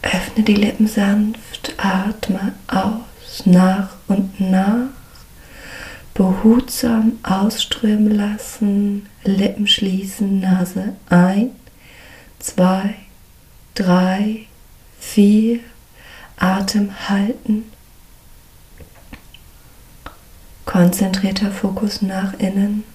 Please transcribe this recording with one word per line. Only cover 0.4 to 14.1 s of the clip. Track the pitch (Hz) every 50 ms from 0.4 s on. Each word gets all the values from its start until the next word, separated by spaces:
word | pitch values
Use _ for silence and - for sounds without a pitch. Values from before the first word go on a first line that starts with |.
die | 214 208 208
Lippen | 202 208 208 - - 214 214
sanft, | - 208 202 196 202 208 214 214 226 - - - - - - - - -
atme | - 196 190 190 190 208 214 - - - 190 - 196 226 - - -
aus, | - - 190 190 202 220 226 - - - - - - - - -
nach | 185 180 180 185 185 190 202 196 - - - - -
und | 196 202 190 - - -
nach. | 196 185 185 190 190 202 220 240 247 269 - - - - - - - - - - - - - - - - - - - - - - - -
Behutsam | - - 190 185 185 190 208 220 226 247 262 - - - - 240 233 220 220 226 226 -
ausströmen | - - 190 196 202 220 220 - - - - - - 214 214 208 214 208
lassen, | 214 208 202 208 208 214 - - - - 214 202 202 202 202 202 202 202 - - - - -
Lippen | 196 196 196 196 202 196 - 208
schließen, | 202 - - 202 190 185 190 196 - - - 208 196 196 190
Nase | 185 185 185 185 180 175 - 185 190 220 - - - -
ein, | 180 175 180 190 196 202 233 262 - - - - - - - - - - - - - - - - - -
zwei, | - - - - 180 185 185 190 190 202 214 - - - - - - - - - - - - - - - -
drei, | - 196 180 180 185 185 185